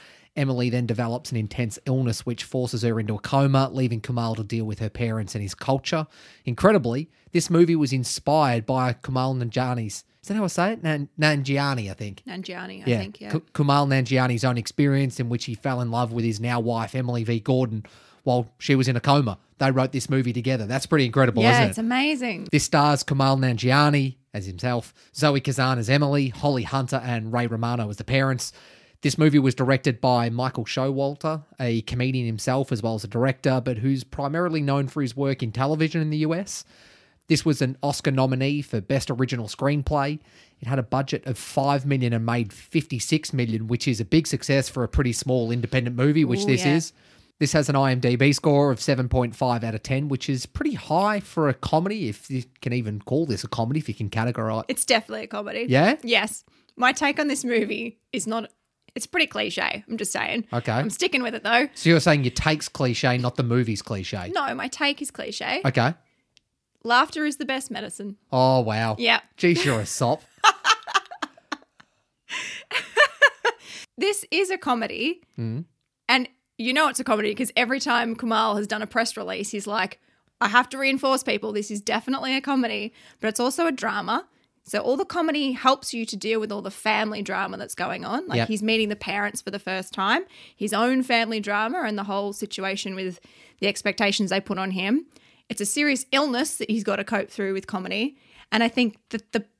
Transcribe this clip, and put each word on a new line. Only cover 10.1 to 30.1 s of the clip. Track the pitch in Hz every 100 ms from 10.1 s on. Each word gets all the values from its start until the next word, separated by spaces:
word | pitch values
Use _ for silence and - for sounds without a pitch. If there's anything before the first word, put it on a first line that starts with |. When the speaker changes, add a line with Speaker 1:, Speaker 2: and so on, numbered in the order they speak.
| _
Speaker 1:
is | -
that | 208
how |
I | 185
say | - 185
it? | 220
Nan-, | 160 151 143 -
Nanjiani, | 151 147 135 139 139 131 101
I |
think. | - 104 95 -
Speaker 2:
Nanjiani, | 185 185 180 180 190 160
I |
Speaker 1:
Yeah. | 117
Speaker 2:
think, | 98 -
yeah. | 104
Speaker 1:
Ku-, | 151 -
Kumail | - 143 139 143
Nanjiani's | 135 120 131 127 120
own | 127 120
experience | 107 - 143 139 135 -
in | 117
which | 120 -
he | 110
fell | 139 123
in | 120
love | 117 120
with | 117 117
his | 104
now | 120 120
wife, | 117 117 110 131
Emily | 123 120
V | 113 117
Gordon, | 107 127 127 110 - - - _
while | 135 123 110 _
she | - 135
was | 131
in | 120
a |
coma. | - 143 120 95 _ _
They | 139
wrote | 131 131
this | 135 -
movie | 131 123
together. | 120 117 131 104
That's | 131 -
pretty | 147 127
incredible, | 135 127 113
Speaker 2:
Yeah, | 233
Speaker 1:
isn't | 240
it? | 220
Speaker 2:
it's | -
amazing. | 226 254 294 285 247 175 -
Speaker 1:
This | 151 -
stars | 151 147 143
Kumail | - 135 135 135
Nanjiani | 131 113 127 139 147 147 135 127 _
as | 104 95
himself, | 90 123 120 - - _ -
Zoe | 151 139
Kazan | 139 135 131 127
as | 110
Emily, | 143 143 143 135
Holly | - 147 131
Hunter | - 135 131 135
and | 123 117 110
Ray | 120 120
Romano | 113 117 120 107
as | 104
the |
parents. | 113 135 135 127 - - - - _ _
This | 147 143
movie | 156 147
was | 131 127
directed | 127 135 143 117
by | 131